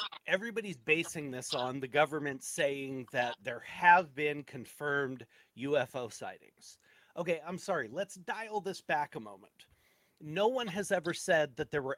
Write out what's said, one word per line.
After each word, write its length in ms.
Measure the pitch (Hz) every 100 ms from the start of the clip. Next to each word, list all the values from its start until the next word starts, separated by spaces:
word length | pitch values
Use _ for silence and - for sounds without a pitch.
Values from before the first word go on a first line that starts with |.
| 175 - -
everybody's 500 | 185 233 220 208 139
basing 540 | - 160 165 170 143
this 220 | 127 -
on 260 | 143 123 135
the 80 | 131
government 560 | 135 151 151 147 131
saying 640 | - - 147 139 135 135 117
that 220 | 131 123 120
there 200 | 113 120 -
have 480 | 180 180 180 165
been 300 | 131 151 147
confirmed 840 | 139 135 107 - 147 143 135 131 - _ _ -
U 220 | 135 147
F 180 | 123 135
O 140 | 120
sightings. 720 | - 101 92 - _ - - _ _ _ -
Okay, 240 | 175 165 151
I'm 100 | 180
sorry. 300 | - 175 113
Let's 260 | 139 196 190
dial 440 | 175 214 226 214
this 220 | 190 180
back 340 | - 156 147 143
a 40 |
moment. 320 | 107 98 104 _ - _ _ _ _ _
No 280 | 151 160 220
one 180 | 254 233
has 240 | 180 196
ever 220 | 185 165
said 420 | 170 - 165 151 123
that 160 | 151
there 100 | 151
were 140 | 131